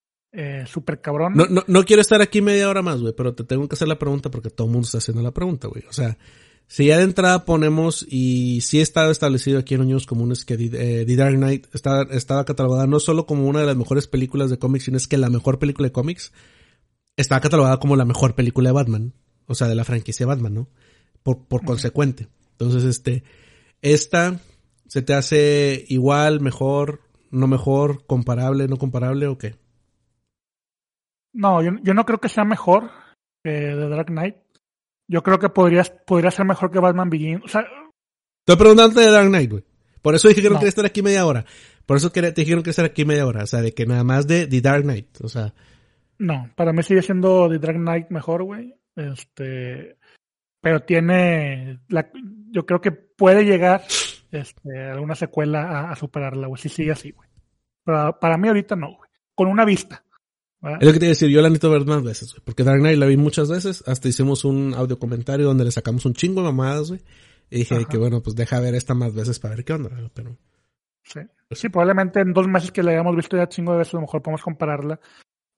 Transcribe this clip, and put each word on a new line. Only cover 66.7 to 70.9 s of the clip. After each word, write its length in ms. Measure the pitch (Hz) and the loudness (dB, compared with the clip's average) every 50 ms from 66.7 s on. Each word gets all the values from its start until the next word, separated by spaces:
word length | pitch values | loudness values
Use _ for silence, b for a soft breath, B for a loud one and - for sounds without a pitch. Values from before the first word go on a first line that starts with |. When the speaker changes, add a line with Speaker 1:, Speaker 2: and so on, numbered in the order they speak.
| 143 151 151 160 | -4 -4 -6 -8
Speaker 2:
güey. 120 | 185 185 b b b b b b b b b b | -10 -12 b b b b b b b b b b
Y 80 | - 120 | -6 -6
dije 180 | 120 - 127 | -4 -2 -2
de 100 | 117 117 | -4 -4
que, 120 | - - 110 | -4 -2 -2
Speaker 1:
Ajá. 20 | |
Speaker 2:
bueno, 240 | 113 120 117 117 117 | -2 0 -2 -2 -4
pues 120 | 113 107 | -6 -6
deja 240 | 117 117 - 127 123 | -6 -4 -4 -2 -2
ver 140 | 123 123 123 | -2 -2 -4
esta 200 | 123 127 - 131 | -4 -4 -2 -2
más 180 | 123 123 117 104 | -2 -2 -4 -4
veces 260 | 113 110 123 117 - | -6 -6 -6 -6 -8
para 160 | - 107 110 | -8 -10 -10
ver 100 | 113 123 | -10 -8
qué 80 | - 156 | -6 -6
onda, 160 | 160 135 - | -6 -8 -10
¿verdad? 200 | 123 120 117 117 - | -12 -14 -14 -14 -14
Pero 240 | - 117 120 120 - _ _ _ _ _ _ _ _ _ _ | -16 -16 -16 -18 -20 _ _ _ _ _ _ _ _ _ _